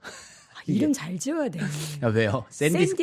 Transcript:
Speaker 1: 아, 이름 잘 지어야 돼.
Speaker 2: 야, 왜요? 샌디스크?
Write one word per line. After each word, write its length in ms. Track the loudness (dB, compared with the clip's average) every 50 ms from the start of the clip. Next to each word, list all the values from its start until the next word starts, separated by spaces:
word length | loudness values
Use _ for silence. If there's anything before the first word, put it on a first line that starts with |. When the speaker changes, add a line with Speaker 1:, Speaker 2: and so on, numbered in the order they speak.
| -16
Speaker 1:
아, 560 | -18 -16 -18 -18 -20 -20 -20 -20 -20 -20 -8 -2 0
이름 260 | 0 2 2 2 2
잘 240 | 0 -2 -6 -8 -6
지어야 320 | -4 -2 -2 -2 -2 -2
돼. 100 | -2 -4 -4 -4 -4 -6 -6 -8 -6 -2 0
Speaker 2:
야, 40 | 2
왜요? 360 | 4 4 4 2 2 -2 -4 -6
샌디스크? 480 | -4 0 0 2 4 4 4 2 2 2